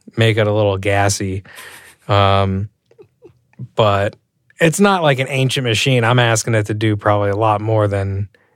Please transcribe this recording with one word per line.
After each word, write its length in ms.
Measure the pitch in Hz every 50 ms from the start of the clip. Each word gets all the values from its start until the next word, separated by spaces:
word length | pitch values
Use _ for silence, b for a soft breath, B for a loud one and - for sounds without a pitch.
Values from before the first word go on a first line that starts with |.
| _ - - -
make 200 | 113 113 104 113
it 100 | 107 104
a 60 | 104
little 240 | 107 107 101 98 95
gassy. 680 | 98 104 98 101 101 101 101 - 104 95 95 98 95 B B B B B B B B B B B B -
Um, 640 | 104 101 101 98 98 98 98 95 95 95 104 - _ _ _ _ _ _ - _ _ _ - - _ _ _ _ _ - 127 - _
but 400 | - 113 104 101 98 101 107 - - _ _ _ _ _ _ _ -
it's 200 | 165 165 156 -
not 240 | 202 202 196 180 165
like 160 | 151 139 123
an 80 | 135 135
ancient 360 | 143 131 131 127 - 143 127
machine. 380 | 120 110 104 - 139 131 123 113
I'm 140 | 113 123 123
asking 360 | 120 117 117 110 - - 113
it 100 | 110 104 101
to 60 | 110
do 220 | 107 113 110 107
probably 340 | 101 - 107 104 104 101 101
a 60 | 98
lot 260 | 101 113 110 107 101
more 260 | 104 110 110 107 104 101
than 420 | 98 98 98 98 98 98 104 - _ b b b b